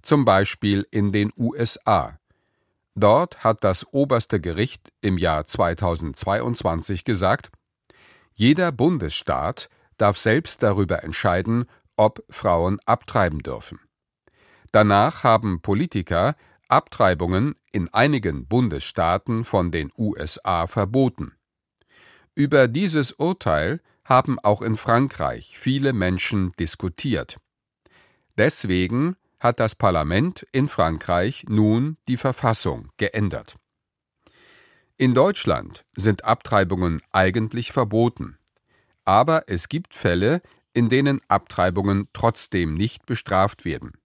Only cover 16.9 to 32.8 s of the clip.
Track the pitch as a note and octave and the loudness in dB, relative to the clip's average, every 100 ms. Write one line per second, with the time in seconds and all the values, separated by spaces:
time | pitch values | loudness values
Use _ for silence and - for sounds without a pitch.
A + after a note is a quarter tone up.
16.9 | - G2 E2+ F2 F#2 C#3 - _ G#2 E2+ | 2 2 2 0 0 -2 -6 _ -6 -2
17.9 | G#2+ C3+ C#3 G2+ C#2+ C2 A#2+ A#2+ D2 - | 2 2 2 -2 -6 -2 0 0 -4 -8
18.9 | - E2 F2+ - A2+ A2+ G2+ F2 D#2+ D2 | -2 0 0 -2 -6 -2 -2 0 -4 -6
19.9 | - G#2+ - E2 - - F2 E2+ - G2 | -6 -6 -4 -6 -6 -2 -2 -2 -4 -2
20.9 | B2+ B2+ - D#2+ _ _ _ _ _ _ | 0 0 -2 -14 _ _ _ _ _ _
21.9 | _ _ _ _ - C#3+ C#3+ B2+ C3 G3 | _ _ _ _ -4 2 4 4 2 0
22.9 | D#3 B2+ - D#3+ F#3 - D2+ E2 D#3+ _ | 0 -2 -2 -4 -2 0 0 -2 -6 _
23.9 | _ - B2+ C#3+ B2+ G#2 G#2+ A2+ A2 - | _ 2 2 2 0 0 0 -2 -4 0
24.9 | A#2 C#3 - C#2 A1+ - - B2 C3+ C#3 | 0 0 -2 -6 -6 -14 -6 -4 0 0
25.9 | A#2 F2+ F2+ - G#2 F#2 - E2+ - F#2 | 0 -2 -2 -2 -2 -4 -4 -6 -4 -8
26.9 | - C#3+ F#2 - - _ _ _ _ _ | -6 -4 -4 -4 -16 _ _ _ _ _
27.9 | _ _ _ _ - A#2+ - G2+ F#2 F#2 | _ _ _ _ 0 0 0 0 0 0
28.9 | A#2+ D#3+ F#3 _ _ A#2+ A#2 A2 - G2+ | -2 -2 -6 _ _ -2 0 -2 0 0
29.9 | E2+ D2+ F#2 E3+ - - C3+ C#3+ - E2 | 2 0 0 -2 -6 -6 -4 -2 0 0
30.9 | D#2+ - F2 G2+ - - G#2+ G#2+ A2+ C#3+ | -2 -2 -2 -2 -6 -2 2 4 2 -2
31.9 | D#3+ - B2+ C3+ B2+ B2 A2+ - B1 | -6 -6 -2 -2 -2 0 0 -2 -4